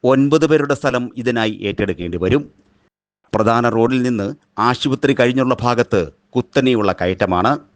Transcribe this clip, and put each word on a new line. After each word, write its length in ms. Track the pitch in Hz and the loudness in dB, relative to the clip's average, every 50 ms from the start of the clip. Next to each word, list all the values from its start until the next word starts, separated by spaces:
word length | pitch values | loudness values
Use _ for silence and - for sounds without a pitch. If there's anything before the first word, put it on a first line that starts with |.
| - | 2
ഒൻപത് 420 | 123 139 135 139 143 147 160 156 147 | 2 2 2 2 2 2 2 2 2
പേരുടെ 260 | 156 151 147 143 143 131 | 2 2 2 0 -4 -2
സ്ഥലം 260 | - 143 123 123 123 120 - 127 | -2 -2 -2 -2 -4 -6 -10 -6
ഇതിനായി 340 | 117 127 123 117 113 110 107 - - 101 | -4 -2 0 0 -2 -2 -2 -4 -6 -6
ഏറ്റെടുക്കേണ്ടി 500 | 98 - 107 98 90 85 87 85 85 87 90 | -4 -2 -4 -4 -4 -6 -6 -8 -6 -4 0
വരും. 180 | 92 117 147 147 - _ _ _ _ _ _ _ _ _ _ _ _ _ _ _ _ - | 0 0 0 -2 -4 _ _ _ _ _ _ _ _ _ _ _ _ _ _ _ _ -2
പ്രധാന 340 | 107 107 107 117 117 120 120 110 | 0 2 2 2 2 2 2 2
റോഡിൽ 260 | 113 113 120 131 127 123 | 2 2 2 2 0 0
നിന്ന് 200 | 127 123 107 98 101 147 - _ _ _ - 107 | 0 -2 -2 -4 -6 -8 -10 _ _ _ -2 0
ആശുപത്രി 460 | 120 127 - - 147 131 - - 135 135 107 | 0 0 0 -2 -4 -2 0 0 0 2 2
കഴിഞ്ഞുള്ള 360 | 123 123 127 131 131 127 127 - | 2 2 2 0 0 0 -2 0
ഭാഗത്ത് 380 | 117 120 120 117 120 - - 101 85 71 - _ _ _ _ | 0 -2 0 0 0 0 0 -2 -2 -2 -8 _ _ _ _
കുത്തനെയുള്ള 560 | 127 123 _ _ 143 127 127 123 113 104 98 90 - | -4 -4 _ _ 0 0 2 0 2 0 0 0 0
കയറ്റമാണ്. 540 | 90 90 92 92 107 92 92 90 - 120 143 151 - _ _ | -2 -4 -2 -2 -2 0 0 0 0 0 -2 -2 -6 _ _